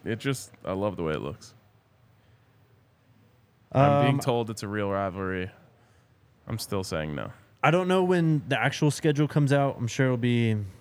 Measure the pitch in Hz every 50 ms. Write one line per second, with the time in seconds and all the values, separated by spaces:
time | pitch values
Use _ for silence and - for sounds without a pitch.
0 | - 92 113 110 - 139 135 - - - - - - - 95 95 101 104 95 95
1 | 85 80 78 62 53 71 - - - - - _ _ _ _ _ _ _ _ _
2 | _ _ _ _ _ _ _ _ _ _ _ _ _ _ _ _ _ _ _ _
3 | _ _ _ _ _ _ _ _ _ _ _ _ _ - - 131 135 143 143 143
4 | 143 143 139 139 - 143 120 120 117 110 113 - - 101 104 107 101 98 98 98
5 | 98 95 87 98 95 92 95 92 90 95 - - - - _ _ _ _ _ _
6 | _ _ _ _ _ _ _ _ _ - 110 107 - - 110 98 95 - 92 80
7 | 78 76 76 65 50 - - - - _ _ _ - 143 156 180 185 180 185 190
8 | 185 180 185 175 165 160 156 147 - 120 139 113 117 139 - - 160 147 135 -
9 | - 160 147 139 156 143 - 156 147 131 143 139 139 139 - - 120 113 - -
10 | 135 131 127 120 120 120 120 120 117 113 110 104 104 95 - -